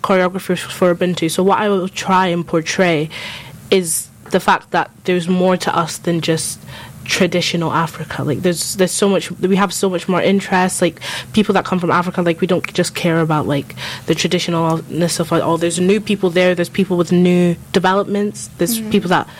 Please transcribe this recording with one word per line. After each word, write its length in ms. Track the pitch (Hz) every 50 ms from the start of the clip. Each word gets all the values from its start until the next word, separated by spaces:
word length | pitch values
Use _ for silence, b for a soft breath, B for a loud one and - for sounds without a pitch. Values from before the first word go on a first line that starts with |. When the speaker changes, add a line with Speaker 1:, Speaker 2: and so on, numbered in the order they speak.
Speaker 1:
choreography 480 | - - 196 185 180 180 185 190 - -
f-, 60 | 180 170
for 360 | - - - - 185 180 175
Ubuntu, 360 | 175 185 180 175 - 170 165
so 120 | - -
what 160 | 185 196 190 -
I 100 | 214 208
will 180 | 202 185 175 190
try 380 | - - - 185 190 185 190
and 200 | 185 170 175 160
portray 600 | - - 165 160 - - - 185 175 165 147 156 156 B B B B B B B B B B - -
is 380 | 202 190 180 160 - - - - - - - -
the 100 | - 185
fact 320 | - 214 185 156 - -
that 180 | - 175 151 - - - -
there's 240 | - 180 180 165 175
more 280 | 185 180 180 185 185
to 180 | 180 - 156 -
us 240 | 170 170 156 - -
than 220 | - 175 170 165
just 380 | 156 - 160 156 - - - - - B B B B B B B -
traditional 680 | - - - 190 170 - 175 165 - - 170 165 156
Africa. 520 | - 156 165 156 - - 156 - - - 135
Like, 180 | 143 131 -
there's, 320 | - 180 175 165 - - -
there's 160 | 196 185 175
so 180 | - - 208 202
much, 220 | 196 170 - -
we 240 | 175 - - 185 196
have 180 | 185 202 185
so 160 | - - - 196
much 200 | 185 170 - -
more 120 | 185 170
interest. 640 | - 180 196 196 190 - 196 185 185 185 - -
Like, 160 | 185 170 165 - B B B B B B -
people 180 | 220 202 -
that 120 | 196 190 185
come 140 | - 190 180
from 140 | 175 170
Africa, 280 | - 175 175 185 - -
like, 200 | 175 170 165 -
we 80 | - 165
don't 180 | 185 160 - - -
just 220 | - 175 - -
care 240 | - - 175 165 165
about, 260 | 160 156 160 151 135
like, 300 | 98 147 143 - - - B B B B B B
the 80 | - 165
traditionalness 1040 | 156 - 170 185 175 - - 170 165 165 160 165 165 160 - - 151 175 165 - -
of 100 | 170 -
it 100 | 165 160
all. 160 | - 160 165
There's 220 | 165 170 170 160 175
new 220 | 180 185 202 214
people 300 | 208 214 202 196 196 185
there. 260 | 160 185 180 180 180
There's 120 | 175 175 170
people 280 | - - 190 196 185
with 160 | 175 170 -
new 420 | 180 175 180 180 180 180 180 175 170 - - -
developments. 800 | - 196 175 185 190 202 208 - 202 202 208 208 202 - - - - -
There's 220 | 180 170 233 226
Speaker 2:
Mm-hmm. 100 | 220 214
Speaker 1:
people 200 | 214 202 175 175
that 180 | 185 151 - B B B